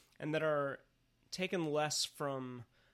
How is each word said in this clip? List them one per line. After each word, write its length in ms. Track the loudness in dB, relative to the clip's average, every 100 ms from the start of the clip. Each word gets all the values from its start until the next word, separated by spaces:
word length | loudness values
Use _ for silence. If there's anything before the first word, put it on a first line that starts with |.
| _ -8
and 140 | -2
that 100 | 2
are 360 | 2 2 2 -4 -14 _ _ _ -12
taken 420 | -4 -2 0 2
less 320 | 2 2 0 -2
from 580 | -2 -2 -2 -6 -10 -14 _ _